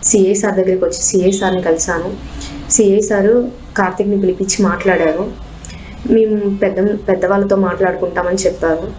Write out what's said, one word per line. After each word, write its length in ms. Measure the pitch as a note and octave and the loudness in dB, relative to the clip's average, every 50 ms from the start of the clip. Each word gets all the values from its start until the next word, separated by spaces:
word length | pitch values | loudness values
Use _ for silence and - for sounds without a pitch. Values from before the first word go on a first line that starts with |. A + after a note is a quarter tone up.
| - | 2
సీఐ 300 | - - G#3 F#3+ F#3 G3+ | 4 4 4 4 4 2
సార్ 200 | - - G#3 F#3+ | 0 0 0 0
దగ్గరికి 300 | F#3+ F#3 F#3 F#3 F#3 F3 | 0 2 2 2 0 0
వచ్చి 100 | E3+ - | -2 -2
సీఐ 380 | - - - - F#3+ F3+ F#3 | -2 -2 0 2 4 2 2
సార్ని 300 | G3 G3 G3+ F#3 F#3 F3+ | 2 2 0 0 0 0
కలిశాను. 520 | F3 E3 E3 E3 - - F3 E3 E3+ F#3+ - - - - - - - - - - - - | 0 0 0 0 0 -2 -2 -4 -4 -6 -8 -8 -12 -12 -12 -12 -12 -10 -12 -12 -4 0
సీఐ 280 | - - A3 G3 G3 G#3 | 2 4 4 4 4 4
సారు 520 | G3+ - A3 G3 G3 G#3 A#3 B3 B3 B3 - - - - - | 2 2 0 2 4 4 4 4 2 -2 -8 -12 -18 -8 -2
కార్తీక్ని 440 | - G3 F#3 F#3 - G3+ G3+ G3+ G3 | -2 -2 -2 0 -2 -2 0 0 2
పిలిపించి 440 | G3 F#3 F3+ - G3 G3 - - G3+ | 2 0 0 0 -2 -2 0 2 2
మాట్లాడారు. 680 | F3 F3 F3+ - G3 F3+ E3+ E3 D#3 D#3 E3+ G3+ - - - - - - - - - - - - - - - - - | 0 0 0 2 2 2 4 2 0 0 -2 -4 -6 -8 -12 -14 -16 -16 -16 -16 -16 -16 -16 -16 -16 -16 -10 -2 2
"మేము 460 | A3+ A3+ A3 G#3+ G#3+ G#3 G3+ G3+ G3 | 4 4 4 4 2 0 0 -2 0
పెద్ద, 500 | G3 - F#3+ F#3+ F#3 F#3+ G#3 G#3 G#3 - | 0 0 0 0 0 0 0 0 -2 0
పెద్దవాళ్ళతో 480 | - F#3 F#3 F#3 F3+ G3 G3 G3 G3 G3 | -2 0 0 2 0 2 2 2 2 2
మాట్లాడుకుంటామని" 800 | G3 F#3+ F3+ F3 F3+ F#3+ F#3 F3+ F#3 F#3 F3 E3+ F3+ F3+ F3+ F3+ | 2 2 0 0 0 0 0 0 -2 -4 -4 -4 -4 -2 -2 -2
చెప్పారు. 560 | F#3+ F#3+ F3+ F3+ - - E3 D#3+ D#3+ F#3 G#3+ - | 0 0 -2 -2 0 -2 -2 0 -2 -4 -8 -12